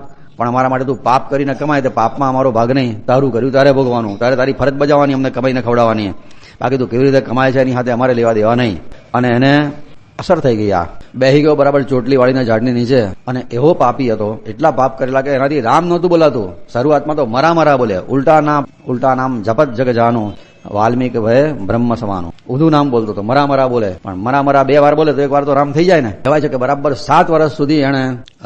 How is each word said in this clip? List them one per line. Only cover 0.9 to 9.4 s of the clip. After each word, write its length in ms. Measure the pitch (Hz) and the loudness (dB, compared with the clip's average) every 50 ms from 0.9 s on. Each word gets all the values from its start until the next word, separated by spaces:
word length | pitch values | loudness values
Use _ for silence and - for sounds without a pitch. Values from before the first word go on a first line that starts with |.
| 127 - - | -4 -2 0
પાપ 260 | 117 127 135 - - | 0 0 0 0 -2
કરીને 240 | 143 139 143 139 131 | -2 -2 -2 -2 -4
કમાય, 280 | - 143 151 147 139 | -4 -2 -2 0 0
તે 80 | 127 123 | 0 0
પાપમાં 400 | 104 117 113 117 - 143 139 131 | 0 0 0 0 0 -2 -2 0
અમારો 220 | 127 131 135 131 | 0 0 0 2
ભાગ 200 | 107 113 120 120 | 2 2 0 2
નહીં, 340 | 131 139 127 120 107 104 - | 0 0 0 -2 -4 -4 -2
તારું 280 | 127 123 135 139 127 113 | 0 2 2 2 0 0
કર્યું 180 | 110 127 135 | -2 -2 0
તારે 200 | 127 135 139 143 | 2 4 4 4
ભોગવાનું, 460 | 131 135 135 123 120 117 113 101 98 | 4 2 2 0 0 -2 -4 -4 -4
તારે 180 | 101 117 127 135 | -2 -2 0 0
તારી 180 | 127 131 135 131 | 0 0 -2 -2
ફરજ 200 | - 127 139 135 | -2 -2 -2 0
બજાવવાની, 400 | 139 143 143 147 143 143 139 135 | 0 0 2 4 4 2 2 0
અમને 160 | 131 135 127 | 0 -2 -2
કમાઈને 320 | 104 123 127 131 127 127 | -2 -2 -2 -2 -2 -2
ખવડાવવાની, 480 | 113 120 120 120 117 113 110 107 104 95 - - - - - - - - - - | -2 0 2 2 2 2 0 -2 -4 -6 -8 -10 -14 -18 -20 -20 -20 -20 -10 -8
બાકી 160 | - 123 135 | -4 -2 -2
તું 120 | 127 123 - | -2 -2 -2
કેવી 140 | 117 123 139 | 0 0 2
રીતે 180 | 135 135 135 | 2 2 2
કમાય 300 | - 95 117 127 131 131 | 0 0 0 0 0 2
છે 100 | 127 135 | 2 2
એની 100 | 127 131 | 0 0
સાથે 200 | 123 123 117 123 | 0 -2 -2 -2
અમારે 220 | 117 117 127 127 123 | 0 0 0 0 2
લેવા 200 | 117 117 117 113 | 2 2 2 2
દેવા 220 | 107 107 110 120 | 2 2 2 2
નહીં." 240 | 127 123 107 87 80 - - - - - - - | 2 0 -2 -4 -6 -10 -14 -16 -18 -10 -4 -2
અને 140 | 123 127 | 0 0
એને 440 | 123 120 120 | 2 2 2